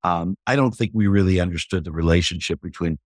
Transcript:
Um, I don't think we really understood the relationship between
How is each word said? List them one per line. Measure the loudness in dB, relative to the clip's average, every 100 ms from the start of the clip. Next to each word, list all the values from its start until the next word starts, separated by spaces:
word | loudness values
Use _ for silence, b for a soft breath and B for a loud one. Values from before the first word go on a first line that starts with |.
Um, | 0 -2 -2 -6 -2
I | 2
don't | 2
think | 0 -4
we | 0 2
really | 4 4 2
understood | 0 -4 -4 -6
the | -4
relationship | -2 2 4 2 -4 -6 -6
between | -6 -6 -4 -4